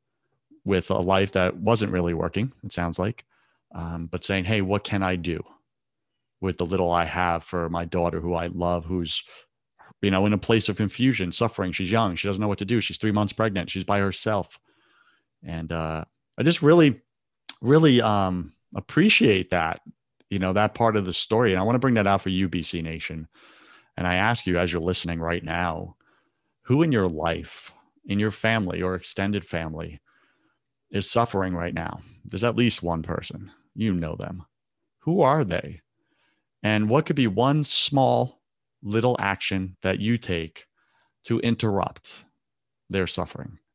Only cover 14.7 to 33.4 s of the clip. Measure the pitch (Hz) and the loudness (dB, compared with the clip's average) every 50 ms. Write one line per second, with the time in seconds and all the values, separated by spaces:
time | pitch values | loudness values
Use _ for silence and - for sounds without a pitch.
14.7 | _ _ _ _ _ _ _ _ _ _ _ _ _ _ - - 82 82 82 80 | _ _ _ _ _ _ _ _ _ _ _ _ _ _ -14 -10 -8 -8 -6 -6
15.7 | 85 82 80 78 80 80 80 - _ _ _ _ _ - 123 156 170 - 143 143 | -4 -4 -4 -4 -4 -6 -8 -10 _ _ _ _ _ 0 2 2 2 4 6 6
16.7 | 165 175 165 143 113 - _ _ _ _ _ _ _ _ _ - - - - 117 | 8 8 8 6 4 0 _ _ _ _ _ _ _ _ _ -10 -10 -2 2 4
17.7 | 139 160 160 151 127 120 113 110 104 101 98 92 92 90 85 80 - _ _ _ | 6 8 8 8 6 6 6 4 4 2 2 0 0 -2 -4 -8 -12 _ _ _
18.7 | - 98 - - - 147 175 214 214 - - 131 101 95 101 - - 87 80 80 | -10 -10 -10 -2 2 4 4 6 6 6 6 6 4 4 2 0 0 0 0 0
19.7 | 82 - - - - _ _ _ _ _ _ - 98 98 92 92 92 101 107 104 | -4 -6 -10 -16 -20 _ _ _ _ _ _ -6 -4 -2 0 2 4 4 2 2
20.7 | - - 117 117 107 107 98 90 85 - - - 110 113 123 110 95 92 92 110 | 2 2 2 2 2 2 0 -2 -2 -4 -2 0 2 4 4 4 4 2 2 2
21.7 | 120 123 123 135 120 113 101 98 98 95 - 95 95 92 95 90 82 87 78 - | 2 2 2 2 2 4 4 4 2 2 2 0 0 0 0 0 0 -2 -4 -4
22.7 | - 87 82 80 80 80 - - 80 80 78 - _ _ - - - - - - | -4 -4 -6 -6 -8 -8 -10 -10 -10 -10 -12 -14 _ _ -20 -20 -20 -20 -20 -20
23.7 | - - _ _ _ - 90 90 90 90 98 110 123 - - 92 90 87 90 87 | -20 -20 _ _ _ -4 -2 0 2 2 2 2 0 0 0 0 0 0 0 0
24.7 | 85 87 80 87 90 - - 87 85 82 82 82 85 87 80 80 82 85 87 87 | 0 -2 -2 -2 -2 -2 -2 -4 -4 -4 -4 -4 -4 -4 -4 -4 -4 -2 -2 -2
25.7 | 80 82 87 90 - _ _ _ _ _ _ _ _ _ _ _ _ _ _ - | -4 -6 -8 -12 -16 _ _ _ _ _ _ _ _ _ _ _ _ _ _ 0
26.7 | 123 143 170 165 139 110 95 90 82 78 78 82 82 82 78 - - - - - | 2 2 4 4 2 2 2 0 0 -2 -2 -2 -4 -4 -6 -12 -16 -20 -20 -20
27.7 | - _ _ _ _ _ - - 98 101 107 110 101 - - 110 113 113 101 90 | -20 _ _ _ _ _ -8 -4 -2 0 0 -2 -2 -2 0 0 0 0 0 -2
28.7 | 90 87 90 90 92 92 - - - - 98 101 104 101 90 - - 85 82 80 | -4 -4 -4 -4 -4 -4 -6 -6 -4 -4 -2 -2 -2 -4 -6 -6 -6 -6 -6 -6
29.7 | 78 80 80 80 78 76 _ _ _ _ _ _ _ _ _ _ _ _ _ _ | -8 -10 -10 -12 -12 -16 _ _ _ _ _ _ _ _ _ _ _ _ _ _
30.7 | _ _ _ _ - 101 98 - - 117 117 - - 95 95 92 90 85 85 82 | _ _ _ _ -6 -4 -4 0 2 2 2 2 0 -2 -2 -2 -2 -4 -4 -4
31.7 | - 87 85 - - - - - - - - - - 95 110 120 110 110 123 117 | -4 -6 -6 -6 -8 -12 -16 -20 -20 -20 -14 -10 -6 -2 -2 0 2 2 2 2
32.7 | - - - 85 85 82 80 82 85 - - - - 95 | 2 0 -2 -2 -4 -4 -4 -4 -6 -6 -6 -8 -12 -14